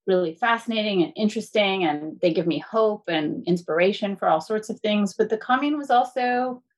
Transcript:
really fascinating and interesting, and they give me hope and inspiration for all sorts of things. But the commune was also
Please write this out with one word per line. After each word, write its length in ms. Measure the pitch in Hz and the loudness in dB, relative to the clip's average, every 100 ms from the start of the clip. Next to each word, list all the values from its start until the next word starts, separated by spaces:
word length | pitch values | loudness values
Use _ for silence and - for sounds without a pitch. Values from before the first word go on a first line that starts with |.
| - | 0
really 280 | 185 170 | 0 0
fascinating 680 | 160 175 175 - 220 214 196 | -2 0 0 0 -2 0 0
and 100 | 156 - | 0 0
interesting, 680 | 214 226 - 220 202 190 | -2 0 -2 0 2 2
and 360 | 165 147 156 - | 0 -2 -6 0
they 120 | 180 | 0
give 140 | 165 165 | 2 0
me 120 | 143 | -2
hope 460 | - 220 220 214 - | -2 0 2 0 -2
and 340 | 160 151 156 - | -2 -2 -4 -2
inspiration 680 | 180 - 160 185 202 202 190 | -2 0 2 2 2 -4 -2
for 120 | 185 | 2
all 120 | 160 | 2
sorts 280 | - 220 214 | 0 -6 -6
of 80 | - | -6
things. 340 | 214 208 196 | -2 0 -2
But 160 | - 214 | 0 -2
the 80 | 220 | -2
commune 400 | - 262 285 302 | 0 0 0 -2
was 120 | 285 | 2
also 720 | 240 254 - 247 247 254 254 _ | 2 2 -2 -2 0 -2 -6 _